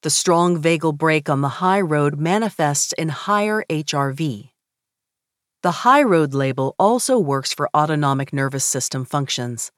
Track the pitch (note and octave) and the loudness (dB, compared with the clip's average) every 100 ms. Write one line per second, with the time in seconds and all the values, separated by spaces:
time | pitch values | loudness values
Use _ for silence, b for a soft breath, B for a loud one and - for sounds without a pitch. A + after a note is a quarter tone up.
0 | D#3+ - - E3+ F3 F3 D#3 E3 D#3+ D3 | -2 -2 2 4 4 2 2 2 0 0
1 | D#3+ D#3 D3 C#3 C#3 B2 F#3 G3 F#3 D3+ | 2 0 0 -2 -2 -2 0 2 2 2
2 | D3 D3 D#3+ G3 A3 - D3+ C#3+ - - | 0 0 0 0 -2 -2 -2 0 -4 -4
3 | D#3+ C#3 - G#3 G#3 G#3+ - D#3 D3+ D3 | -6 -6 -2 0 2 -2 -2 -4 -2 -2
4 | C#3 C3+ D#3 G#2+ - _ _ _ _ _ | -2 -2 -4 -4 -12 _ _ _ _ _
5 | _ _ _ _ _ _ F3+ E3+ A#3+ C#4 | _ _ _ _ _ _ -4 0 4 4
6 | C#4 E3+ D3+ C#3 C3+ C3 C3+ - G3 A#3+ | 6 4 2 0 -2 -2 -4 0 2 2
7 | - B3+ D#3 C3+ C3 - D3 D3+ D3+ D3+ | 2 2 2 0 -2 -4 -2 0 0 2
8 | D3 C3+ C3+ C#3+ C3+ C3+ - C3+ - C3+ | 0 0 -2 -2 -2 -2 -4 -4 -4 -6
9 | B2 D3 C3+ - B2 A#2 - | -4 -4 -4 -4 -6 -8 -12